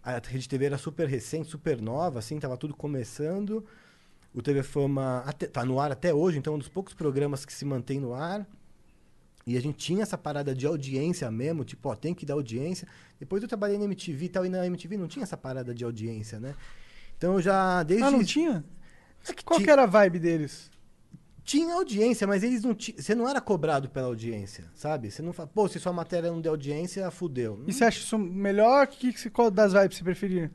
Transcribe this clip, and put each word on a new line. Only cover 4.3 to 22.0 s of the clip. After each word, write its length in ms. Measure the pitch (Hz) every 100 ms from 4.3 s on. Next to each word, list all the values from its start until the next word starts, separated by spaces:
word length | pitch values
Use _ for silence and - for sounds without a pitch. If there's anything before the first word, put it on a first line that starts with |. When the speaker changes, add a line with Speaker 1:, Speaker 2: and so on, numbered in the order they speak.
Speaker 1:
O 80 | 123
T 100 | 120
V 100 | 139
Fama 640 | 135 147 139 139 131 127 131
até, 220 | 139 170
tá 160 | 135
no 160 | 123 131
ar 100 | 147
até 240 | 135 175
hoje, 240 | 147 180 151
então 140 | 147
é 40 | 151
um 20 |
dos 80 | 131
poucos 260 | 185 190
programas 520 | - 151 135 143 135 -
que 80 |
se 100 | -
mantém 340 | 139 135 117 139
no 160 | 131
ar. 320 | 123 165 202 202 - - - - _ _ _ _ _ -
E 100 | 123
a 60 |
gente 160 | 139 143
tinha 260 | - 185
essa 140 | 202 180
parada 360 | 151 143 139
de 140 | 131 139
audiência 640 | 160 135 131 156 180 123
mesmo, 320 | 110 143 165
tipo, 240 | 113 - 143
ó, 80 | 110
tem 180 | 156
que 120 | 175 143
dar 80 |
audiência. 520 | 143 127 113 151 185 - - - _
Depois 240 | 139 196
eu 60 | 220
trabalhei 300 | 214 208 202
na 80 | 202
M 100 | 190
T 160 | -
V 140 | 135 180
e 20 |
tal, 180 | 185 185
e 40 |
na 160 | 185 180
M 100 | 175
T 100 | 165
V 120 | 208
não 100 | 165
tinha 160 | 277
essa 140 | 202 165
parada 360 | 131 131 123
de 120 | 120 120
audiência, 560 | 113 113 110 110 110
né? 140 | 127 143 - - - - - -
Então 180 | 170 190
eu 60 |
já, 420 | 175 190 185 180
desde 200 | 156 202
Speaker 2:
Ah, 80 | 269
não 100 | 269
tinha? 440 | 190 294 330 196 - - - - - - -
Speaker 1:
É 60 |
que 140 | - -
Speaker 2:
Qual 120 | 339
Speaker 1:
ti- 60 |
Speaker 2:
que 80 | 202
era 120 | 285
a 20 | 233
vibe 340 | 208 196 170
deles? 560 | 170 165 147 - - - - - _ - - -
Speaker 1:
Tinha 320 | - 285 330 349
audiência, 520 | 330 202